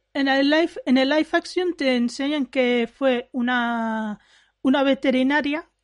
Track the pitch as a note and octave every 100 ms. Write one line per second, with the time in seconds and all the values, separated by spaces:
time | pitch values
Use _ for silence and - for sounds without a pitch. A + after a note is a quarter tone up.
0 | _ D4 C#4 C4+ C#4 D4+ E4 - D#4 C4
1 | C4 D4+ D4+ E4+ E4+ - F4+ E4 C4+ B3
2 | A#3+ - C#4 D4+ B3+ C4+ B3 A#3+ A3+ -
3 | C4+ A#3+ - C4 A#3+ B3 A#3+ A#3 A3+ A3
4 | A3 G#3 _ _ _ _ C4+ G#3+ C4+ C4+
5 | C#4+ B3+ C4 D4 D4 D4+ E4+ _